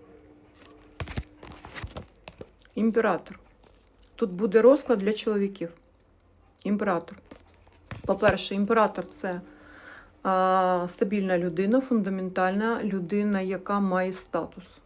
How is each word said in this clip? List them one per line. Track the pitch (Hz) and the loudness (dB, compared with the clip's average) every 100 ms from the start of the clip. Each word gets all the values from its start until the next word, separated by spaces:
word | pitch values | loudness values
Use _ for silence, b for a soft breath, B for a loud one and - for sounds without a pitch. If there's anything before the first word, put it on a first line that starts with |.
| - - - - - - - - - - - - - - - - - - - - - - - - - - - - | -20 -20 -20 -20 -20 -20 -20 -20 -20 -12 -10 -10 -12 -18 -18 -16 -14 -14 -12 -14 -18 -16 -16 -16 -20 -20 -12 0
імператор. | 226 226 220 165 - - - _ - - _ _ - - | 0 2 0 0 -6 -20 -20 _ -20 -20 _ _ -18 -6
Тут | 220 | -4
буде | 180 214 220 | -2 2 8
розклад | 233 294 - 214 | 8 6 4 0
для | 196 | 0
чоловіків. | 214 226 208 196 196 170 - _ _ _ _ _ _ _ - | -2 0 0 -2 -4 -10 -12 _ _ _ _ _ _ _ -10
Імператор. | 196 202 202 170 - - - - - - - - - - - | -2 -2 0 -2 -4 -20 -20 -20 -20 -20 -20 -20 -16 -12 -4
По-перше, | 196 214 196 - 202 | 4 4 4 -2 -2
імператор — | 202 226 208 190 - | 2 4 2 0 -10
це, | - 190 180 B B B B B B B _ | -8 -6 -8 B B B B B B B _
а, | 196 185 185 190 185 180 175 | 0 2 4 4 4 2 -2
стабільна | - 202 202 190 175 | -2 -2 0 0 0
людина, | 180 165 196 254 | 0 0 2 2
фундаментальна | 262 233 190 190 185 185 185 196 220 233 | 2 0 0 -4 -4 -2 0 0 -2 -2
людина, | 202 190 175 208 208 196 | -2 -4 -2 -2 0 -2
яка | 190 185 - 202 | -2 -6 -2 0
має | 196 185 185 | 2 0 0
статус. | 190 - 170 - - - - | -4 -6 -6 -6 -12 -20 -20